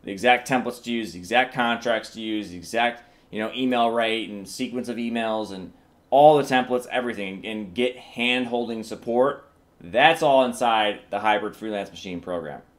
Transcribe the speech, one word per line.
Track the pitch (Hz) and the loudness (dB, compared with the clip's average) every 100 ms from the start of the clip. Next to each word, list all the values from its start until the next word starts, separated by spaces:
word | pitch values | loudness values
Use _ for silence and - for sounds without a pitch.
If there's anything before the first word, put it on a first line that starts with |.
the | - | -10
exact | 98 117 123 - | 0 2 2 2
templates | 131 113 - | -2 -2 -8
to | 120 | -6
use, | 117 107 | -6 -6
the | 90 | -10
exact | 90 117 127 127 | 0 0 0 -2
contracts | 120 117 123 110 - | -2 0 -2 -2 -4
to | 113 | -10
use, | 110 107 95 | -6 -6 -6
the | 87 | -12
exact, | 85 113 120 120 - _ _ | -6 0 0 -2 -20 _ _
you | 107 | -6
know, | 110 120 | -6 -2
email | 127 123 117 | 0 2 2
rate | 117 113 113 101 | 2 0 -2 -6
and | 101 95 | -10 -12
sequence | - 123 120 113 | -8 -8 -6 -8
of | 117 | -6
emails | 117 117 113 110 104 | -4 -4 -2 -4 -6
and | 95 90 - _ _ _ | -10 -14 -20 _ _ _
all | 131 151 147 | 8 10 8
the | |
templates, | 135 131 123 123 - | 4 0 2 -2 -2
everything, | 127 120 101 98 95 95 | -4 -4 -6 -8 -8 -8
and | 107 101 | -8 -8
get | 92 123 - | -2 -2 -2
hand-holding | - - 120 127 120 120 120 113 | -16 -4 0 0 -2 -4 -4 -8
support, | 107 104 120 117 135 - - _ _ _ | -8 -10 -2 2 2 0 -14 _ _ _
that's | 87 107 151 165 | -4 6 6 6
all | 151 135 127 | 4 6 4
inside | 117 120 113 107 98 - | 2 2 4 2 -2 -8
the | 98 | -2
Hybrid | 107 104 104 - | 0 0 -2 -8
Freelance | 110 104 95 | -6 -6 -6
Machine | - 98 87 | -10 -10 -10
program. | 82 87 76 65 _ | -8 -8 -8 -12 _